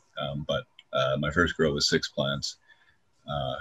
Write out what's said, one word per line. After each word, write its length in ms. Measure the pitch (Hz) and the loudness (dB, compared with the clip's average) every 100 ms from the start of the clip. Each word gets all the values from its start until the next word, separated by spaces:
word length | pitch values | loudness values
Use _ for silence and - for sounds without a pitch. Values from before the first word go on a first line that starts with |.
| _ - | _ -8
um, 240 | 71 71 76 | -6 -6 -2
but, 160 | 69 - - - | -4 -4 -16 -6
uh, 240 | 65 65 69 | 0 0 0
my 120 | 73 | 0
first 260 | 80 85 - | 2 2 4
grow 160 | 80 | 2
was 160 | 71 - | 2 2
six 180 | 85 - | 2 0
plants. 480 | - 69 71 - - _ - _ _ _ _ - | -4 -2 -2 -6 -10 _ -20 _ _ _ _ -8
Uh, 280 | 71 65 69 | -4 -4 -6